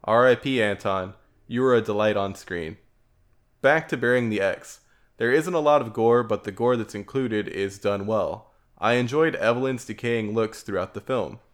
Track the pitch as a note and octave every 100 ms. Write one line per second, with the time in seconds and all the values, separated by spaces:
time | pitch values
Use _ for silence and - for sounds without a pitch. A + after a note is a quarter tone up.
0 | - A2+ B2+ A#2 C#3 C3 G#2+ G2+ G#2+ F#2+
1 | F#2 G2+ _ _ - A#2+ C3 A#2+ A2 G#2
2 | G#2+ G2+ G2 G2 - F2 D#2+ G2 _ _
3 | _ _ _ _ _ _ C3+ D#3 D#3 C#3+
4 | A#2+ B2 A#2 G#2 G2 - - - _ _
5 | _ _ A#2 C#3+ D#3+ F3 D3+ D3 A#2 A2+
6 | A2+ A#2+ A#2 G#2 - F#2+ A#2+ B2 G#2 G#2
7 | G2 C3+ B2+ G#2+ G2 - G2 G2 G2+ G2+
8 | G2+ A2 E2 G2 - _ _ _ A2 B2
9 | A#2+ C#3+ D#3+ - A2 A#2+ C3 B2+ - G#2+
10 | A#2+ A#2 G#2+ A2 A2 - - F#2+ F#2+ G2+
11 | - C3 D#2+ E2 _